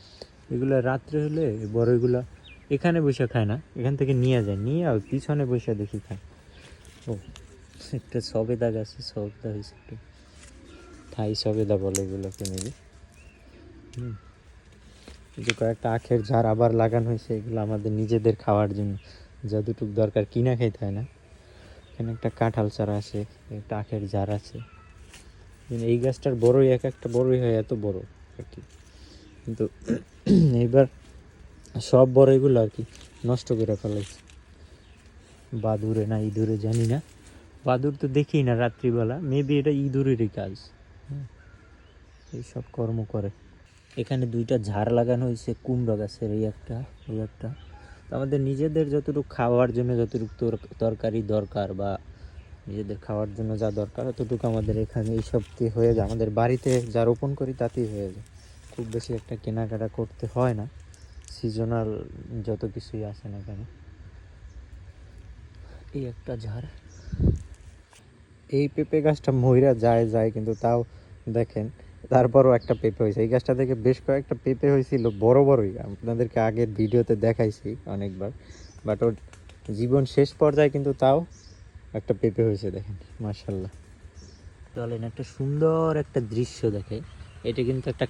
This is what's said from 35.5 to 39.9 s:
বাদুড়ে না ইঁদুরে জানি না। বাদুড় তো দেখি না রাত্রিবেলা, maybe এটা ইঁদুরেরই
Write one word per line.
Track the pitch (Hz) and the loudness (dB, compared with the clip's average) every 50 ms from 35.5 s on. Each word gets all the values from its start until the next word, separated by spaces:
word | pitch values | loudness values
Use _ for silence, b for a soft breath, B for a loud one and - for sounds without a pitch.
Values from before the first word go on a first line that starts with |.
| 123 | -8
বাদুড়ে | 110 104 110 107 101 107 110 110 110 104 | -4 0 0 0 0 0 -2 0 0 0
না | 107 110 107 | 0 -2 -2
ইঁদুরে | 107 104 101 110 110 110 110 | -2 -2 0 0 0 0 0
জানি | 104 107 113 113 117 113 | -2 -2 -2 0 0 2
না। | 113 127 160 - - - B B B B B B B - - - | 2 0 -2 -2 -8 -20 B B B B B B B -20 -6 0
বাদুড় | 127 127 123 139 147 139 - | 0 0 2 0 -2 -2 -2
তো | 151 | -4
দেখি | 135 131 147 143 - - 151 131 | 0 0 0 0 2 0 2 2
না | 123 117 113 | 2 2 2
রাত্রিবেলা, | 120 117 - - - 123 117 120 110 113 131 165 | 2 0 -2 -2 -2 0 2 2 0 0 -2 -4
maybe | 175 135 131 143 139 135 147 143 | -4 -2 0 0 2 2 2 2
এটা | 135 151 | 2 2
ইঁদুরেরই | 143 139 139 139 | 0 2 0 0